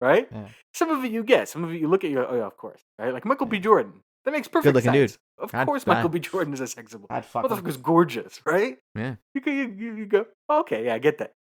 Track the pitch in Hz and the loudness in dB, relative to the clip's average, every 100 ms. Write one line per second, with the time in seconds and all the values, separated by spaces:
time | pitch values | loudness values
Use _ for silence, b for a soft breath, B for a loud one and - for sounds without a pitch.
0 | 127 180 262 110 101 B _ - 320 294 | 2 2 0 -12 -16 B _ -4 -2 -2
1 | 254 226 220 185 101 151 165 165 156 190 | -2 -4 2 2 2 -6 -6 -4 0 0
2 | 175 135 123 123 101 - - - _ - | 0 -2 -2 -2 -4 -10 -18 -20 _ -8
3 | 117 127 220 277 247 208 208 180 120 - | -6 -4 -4 -2 -2 -2 4 4 4 -10
4 | _ _ 269 302 - 339 147 127 120 139 | _ _ -4 -4 0 4 6 6 6 4
5 | 123 - _ - - 117 131 277 214 170 | 4 0 _ -14 -8 -2 0 0 2 2
6 | 170 165 - 185 147 135 123 - 113 113 | 2 -2 -4 -4 -4 -6 -8 -10 -16 -20
7 | 101 123 - 120 254 208 170 131 139 170 | -10 -10 -6 -4 -2 -4 -6 -6 2 4
8 | 165 120 - - 156 180 247 254 _ 107 | 4 0 -10 -10 -2 0 0 -6 _ -8
9 | 127 117 _ 277 294 277 247 196 226 220 | -8 -8 _ -8 -4 -4 -4 -8 -12 -10
10 | 208 202 226 _ - 302 - 110 120 113 | 0 0 0 _ -2 -2 0 -4 -2 0
11 | 147 - - _ | 0 -2 -10 _